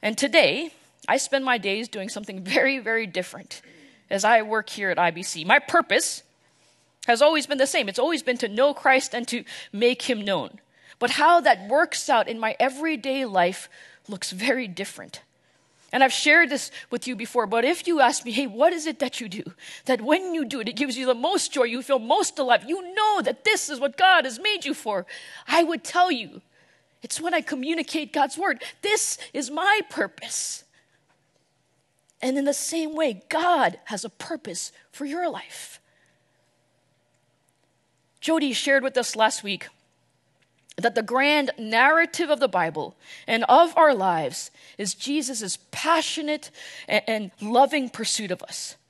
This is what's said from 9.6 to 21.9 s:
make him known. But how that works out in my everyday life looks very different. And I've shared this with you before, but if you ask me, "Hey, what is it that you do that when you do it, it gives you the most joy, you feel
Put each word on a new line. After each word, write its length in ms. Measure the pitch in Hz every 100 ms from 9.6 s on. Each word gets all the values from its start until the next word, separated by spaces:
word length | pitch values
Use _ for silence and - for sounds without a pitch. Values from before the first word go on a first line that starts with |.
| -
make 300 | 202 240 247
him 220 | - 233
known. 360 | 202 185 117 - _ _ _ -
But 100 | 240
how 300 | 262 302 349
that 260 | 302 220 196
works 420 | 269 330 - -
out 200 | 247 208
in 100 | 226
my 160 | 220 -
everyday 640 | 254 269 320 311 277 269
life 440 | 254 190 175 190 - - - - -
looks 240 | 196 -
very 380 | 185 226 254 233
different. 540 | 170 196 - 92 - _ _ _ _ _ _ _
And 80 | 254
I've 80 | 262
shared 380 | 247 302 311 330
this 220 | 277 - - -
with 160 | 240 -
you 80 |
before, 320 | 247 226 247 214
but 200 | 226 240
if 200 | 349 -
you 140 | 330
ask 240 | 254 247
me, 80 | 240
"Hey, 140 | 220 269
what 260 | 208 311
is 140 | 339 311
it 120 | 311
that 200 | 254 -
you 80 | 220
do 260 | 190 - - - -
that 160 | - 254
when 320 | 214 349 370
you 140 | 330 262
do 120 | 277
it, 80 | 220
it 40 |
gives 240 | 226 285 240
you 80 |
the 100 | 254
most 380 | 240 277 392 -
joy, 120 | 294
you 180 | 240 233
feel 160 | 254